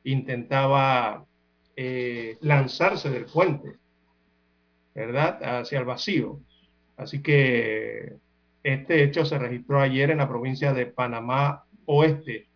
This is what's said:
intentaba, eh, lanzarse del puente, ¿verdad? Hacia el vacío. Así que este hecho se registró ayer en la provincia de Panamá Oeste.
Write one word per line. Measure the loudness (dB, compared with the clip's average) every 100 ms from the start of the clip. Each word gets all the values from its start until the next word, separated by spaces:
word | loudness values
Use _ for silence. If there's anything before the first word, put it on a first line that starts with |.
intentaba, | -4 -4 -2 -8 -2 0 2 4 4 2 0 -4 -14 _ _ _ _ -10
eh, | -6 -4 -6 -6 -10 -4
lanzarse | 2 4 4 0 0 0 -4
del | -6 -4
puente, | 0 2 0 -8 -18 _ _ _ _ _ _ _ _ _ _ _
¿verdad? | -12 -4 0 0 0 -6 -6
Hacia | -4 -6
el | -4
vacío. | -6 -4 -2 -4 -8 -18 _ _ _ _ -16
Así | -12 -6
que | 2 4 4 2 0 -4 -6 -10 -12 -18 _ _ _ _
este | -4 -4 2 4
hecho | 4 4 0
se | 0
registró | -4 -6 -2 2
ayer | 2 2 2
en | 2
la | 0
provincia | -2 -4 -2 0
de | 0 -2
Panamá | -4 -4 -4 -2 0 0 -2 _ _ 0
Oeste. | 4 4 2 -4 -12 -12